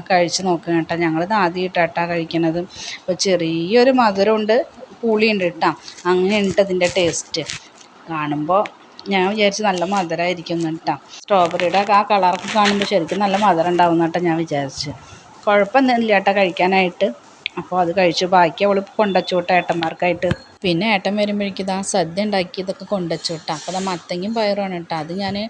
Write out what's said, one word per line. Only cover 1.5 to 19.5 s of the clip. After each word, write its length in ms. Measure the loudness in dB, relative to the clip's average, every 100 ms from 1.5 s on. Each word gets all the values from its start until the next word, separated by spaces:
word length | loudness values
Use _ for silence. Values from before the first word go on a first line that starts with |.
| -2 -4 -2 -2 -2
ട്ടോ 100 | -4
കഴിക്കണത്. 480 | -4 -4 -2 0 -2 -8 -12 -16 -12
അപ്പോൾ 160 | -6 -2 0
ചെറിയൊരു 680 | 0 0 -2 2 4 4 4
മധുരമുണ്ട്, 560 | 2 4 2 2 2 0 0 -10 -20 -6
പുളിയുണ്ട് 480 | 0 2 2 2 0 0
ട്ടോ. 80 | -2 -2 -10 -6 0
അങ്ങനെയുണ്ട് 500 | 2 2 2 0 2 0
ഇതിൻ്റെ 220 | 2 0 2
ടേസ്റ്റ്. 440 | 0 -2 -8 -10 -8 -10 -12 -20 -20 -20 -10
കാണുമ്പോൾ 520 | -6 -4 -4 0 0 0 -8 -20 -16 -4
ഞാൻ 140 | 0 0
വിചാരിച്ചു 360 | 2 0 2
നല്ല 200 | -2 -2 -2
മധുരമായിരിക്കും 720 | -2 -2 -2 -2 -4 -4 -4
എന്ന് 140 | -2
കേട്ടോ. 240 | -4 -6 -6 -8
സ്ട്രോബെറിയുടെ 680 | -14 0 2 2 2 0 0 4
ആ 120 | 2
കളറൊക്കെ 460 | 4 2 2 0 -2
കാണുമ്പോൾ 360 | 0 2 2 0
ശരിക്കും 300 | 0 0 -2
നല്ല 180 | 0 2
മധുരം 320 | 2 2 2
ഉണ്ടാവും 260 | 4 4 4
എന്ന് 100 | 2
കേട്ടോ 140 | 0
ഞാൻ 180 | 0 -2
വിചാരിച്ചു. 540 | -2 -4 -4 -8 -10 -10 -16 -20 -20 -6
കുഴപ്പമൊന്നുമില്ല 720 | 0 2 4 2 2 2 2
കേട്ടോ 180 | 2 4
കഴിക്കാനായിട്ട്. 760 | 2 2 2 2 2 0 0 -4 -4 -18 -16 -12 -12
അപ്പോൾ 200 | -4 -2
അത് 120 | 0
കഴിച്ചു. 320 | 2 0 0 2
ബാക്കി 360 | 4 4 2
അവൾ 140 | 0 0 -2
കൊണ്ടുവച്ചു 440 | -2 0 0 0 -2
കേട്ടോ 180 | 2